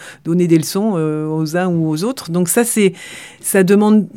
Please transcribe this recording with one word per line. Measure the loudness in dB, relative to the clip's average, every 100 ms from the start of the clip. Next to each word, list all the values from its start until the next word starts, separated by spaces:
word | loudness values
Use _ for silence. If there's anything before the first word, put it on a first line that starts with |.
| -18 -12 -4
donner | 0 2
des | 2
leçons, | 2 -4 -2 -2
euh, | -2 -4 -4
aux | -4 -4 -2
uns | -2
ou | 0 -2
aux | -2
autres. | -4 -6 -6
Donc | -2 0
ça, | 0 0
c'est, | 2 0 0 -12 -20 -20 -14
ça | -2 2
demande | 4 4 4 4 2